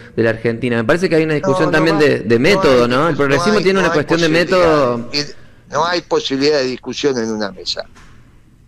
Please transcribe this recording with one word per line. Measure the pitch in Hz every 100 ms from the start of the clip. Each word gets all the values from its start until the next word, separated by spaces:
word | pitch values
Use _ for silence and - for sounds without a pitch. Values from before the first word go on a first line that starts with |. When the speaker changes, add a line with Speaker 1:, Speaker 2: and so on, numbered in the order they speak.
| - -
Speaker 1:
de |
la | 113
Argentina. | 110 120 113 120 117
Me |
parece | 117 170 180
que | 160
hay |
una | 160 147
discusión | - 185 175
Speaker 2:
No, |
no | 156
Speaker 1:
también | 160 156
Speaker 2:
va, |
Speaker 1:
de, | 143 123
de | 104 117
Speaker 2:
no |
Speaker 1:
método, | 151 190 160 127
Speaker 2:
hay, | 120
Speaker 1:
¿no? | 127 165
El |
Speaker 2:
no | 139
Speaker 1:
progresismo | 139 139 - 208
Speaker 2:
hay, |
Speaker 1:
tiene | 175
Speaker 2:
no | 190
Speaker 1:
una | 175
Speaker 2:
hay | 165 135
Speaker 1:
cuestión | 165
de | 165
Speaker 2:
posibilidad. | 165 175 185 170 151 127 120
Speaker 1:
método. | 117 147 147 - - - -
Speaker 2:
No | 135 170
hay | 180
posibilidad | - 160 - 135 143 151
de | 127
discusión | 123 127 117 143 127
en | 113
una | 107 101
mesa. | 92 - - - - - - - - - -